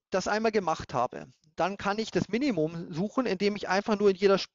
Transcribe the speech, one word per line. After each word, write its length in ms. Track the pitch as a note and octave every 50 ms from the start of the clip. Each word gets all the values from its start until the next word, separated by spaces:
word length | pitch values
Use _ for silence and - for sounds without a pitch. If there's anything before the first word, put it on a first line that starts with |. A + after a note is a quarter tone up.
| _ -
das 160 | - F#3+ - -
einmal 240 | G#3 G#3+ A3 A3+
gemacht 400 | G#3+ G#3+ F#3 D#3+ D#3+ - - -
habe, 400 | - B2 A#2+ - - - D#3 C3 - _ _ _ -
dann 200 | - D#3+ F#3 G3+
kann 220 | - - G3+ G3+ A3
ich 120 | A3 -
das 180 | - F3+ - -
Minimum 640 | G3+ A#3 D4 C#4+ G#3 E3 D3+ D#3+ E3+ E3 - -
suchen, 340 | E3+ D3+ G3+ G#3 - C4+ B3
indem 300 | G#3+ F#3+ F3+ G#3 G3+ G#3
ich 120 | G3 - -
einfach 300 | F#3 G3 - - G#3+ G3
nur 120 | G#3 G3+
in 60 | G3
jeder 200 | F3+ G3+ G3 G3 F#3+
Sp-, 160 | - -